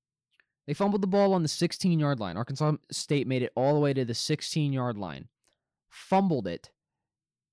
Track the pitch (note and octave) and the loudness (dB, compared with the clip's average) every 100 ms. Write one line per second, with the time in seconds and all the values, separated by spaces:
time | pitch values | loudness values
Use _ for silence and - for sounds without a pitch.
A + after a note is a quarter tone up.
0 | _ _ _ _ _ _ - D#3 G3+ G3+ | _ _ _ _ _ _ -8 -2 0 0
1 | F#3+ G3+ G3 F#3 D#3 - E3+ - F#3 D#3+ | 2 4 4 4 0 0 -2 0 2 4
2 | C#3+ C3 F#2+ E2+ A#2+ C3+ D3+ D3+ - - | 2 0 -4 -6 -6 -2 0 0 -6 -10
3 | - D3 A#2+ B2+ A#2+ A#2+ C3+ D3 C#3+ C3+ | -2 0 0 0 0 0 2 4 2 0
4 | A#2+ A2+ - D3+ - D#3+ D3 C3+ B2 G#2 | -2 -4 -4 -4 -2 -2 0 0 -4 -6
5 | F2+ C2+ - _ _ _ _ _ _ - | -10 -12 -16 _ _ _ _ _ _ -20
6 | - F#3+ F#3+ C#3 F#2 E2+ - _ _ _ | 0 2 4 0 -2 -8 -12 _ _ _
7 | _ _ _ _ _ | _ _ _ _ _